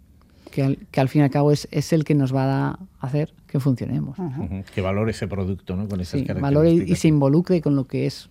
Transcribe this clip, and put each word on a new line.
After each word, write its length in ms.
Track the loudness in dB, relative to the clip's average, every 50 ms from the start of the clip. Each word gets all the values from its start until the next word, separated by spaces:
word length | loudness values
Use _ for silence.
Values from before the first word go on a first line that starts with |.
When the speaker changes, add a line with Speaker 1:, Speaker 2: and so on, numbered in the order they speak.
| _ _ _ _ _ _ _ _ _ -8
Speaker 1:
Que 120 | -4 -2 0
al, 140 | 0 -2 -4 -8 -4
que 100 | 0 0
al 80 | 0 2
fin 120 | 4 2
y 20 | 2
al 80 | 4
cabo 200 | 4 2 4 4
es, 160 | 2 2 -2 -4
es 200 | -4 -4 -2 0 0
el 100 | 0 2
que 100 | 2 2
nos 220 | 2 2 0 0
va 340 | 0 0 0 0 0 -2 -4
a 100 | -6 -8 -14 -20 _ _
hacer 340 | -8 -4 -2 -2 -4 -4 -8 -16 -10
que 120 | -6 -4 0
funcionemos. 580 | 0 0 0 0 -2 -4 -4 -4 -4 -6 -8 -8
Speaker 2:
Ujú. 240 | -8 -8 -6 -6 -6
Speaker 3:
Ujú. 200 | -6 -6 -8 -10 -6 -4
Que 80 | -2
valore 300 | -2 0 0 0 0 -2
ese 160 | -2 -4 -6
producto, 480 | -6 -4 -4 -4 -4 -4 -6 -6 -6 -6
¿no? 120 | -4 -4
Con 120 | -4 -4 -6
esas 220 | -4 -4 -4 -4
Speaker 1:
Sí, 40 | -4
valore 160 | -2 -4 -2 0
y, 0 |
y 80 | 2 4 4 4 6 4
Speaker 3:
características. 240 | 4 2 0 0 2
Speaker 1:
se 80 | 4
involucre 540 | 4 4 4 4 4 4 2 2 2 0 0
con 140 | 2 0 0
lo 100 | 0 -2
que 180 | -4 -4 -4 -4
es 240 | -4 -4 -8 -14 -18